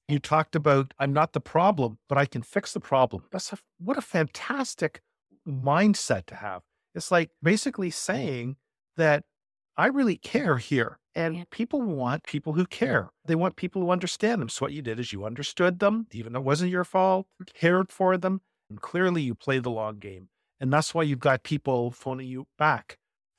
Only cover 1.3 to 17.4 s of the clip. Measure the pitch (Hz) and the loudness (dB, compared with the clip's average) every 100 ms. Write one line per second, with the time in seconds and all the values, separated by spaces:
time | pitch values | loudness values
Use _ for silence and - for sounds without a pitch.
1.3 | 151 - 160 185 180 120 110 - 139 143 | 0 -2 2 2 2 -2 -4 -2 0 0
2.3 | 127 - 202 - - - 135 127 92 - | -2 -4 -6 -4 -8 0 4 4 0 -10
3.3 | 190 - 202 _ - 180 285 - 180 156 | -10 -10 -12 _ -14 -6 -6 -2 -2 -2
4.3 | - - 277 262 - 165 - _ _ _ | -4 -6 -4 -4 -4 -6 -6 _ _ _
5.3 | _ - 135 127 156 208 202 - 104 - | _ -10 -4 0 4 4 2 0 -2 -4
6.3 | - 104 92 _ _ _ 170 - 175 165 | -12 -10 -10 _ _ _ -10 0 2 2
7.3 | _ 156 214 285 - 185 - - 208 214 | _ 0 2 0 -4 -6 -6 -4 -4 -2
8.3 | 127 120 135 _ _ _ - 160 147 - | -4 -6 -10 _ _ _ 2 4 4 0
9.3 | _ _ _ _ - 190 277 247 165 - | _ _ _ _ 0 0 4 2 0 -2
10.3 | 247 247 131 - 135 113 - _ - 165 | -2 2 0 2 0 0 -4 _ -4 -4
11.3 | 165 175 - 233 294 226 143 123 147 - | -4 -10 -6 -4 -2 -2 -2 -2 -4 -4
12.3 | 147 160 151 180 - 262 156 - _ - | -8 -4 -2 -2 0 0 0 -2 _ -2
13.3 | 160 180 - 180 190 175 180 180 - 220 | 0 0 -2 -6 -2 0 0 -2 -2 0
14.3 | 233 113 - 135 147 123 113 120 98 107 | 0 -4 -4 -6 -6 -6 -6 -6 -6 -8
15.3 | 127 143 - 180 180 202 220 220 113 113 | -8 -8 0 0 2 2 0 -4 -10 -8
16.3 | 120 135 147 180 180 175 190 190 190 196 | -4 0 2 2 -2 0 2 4 2 -2
17.3 | - | -16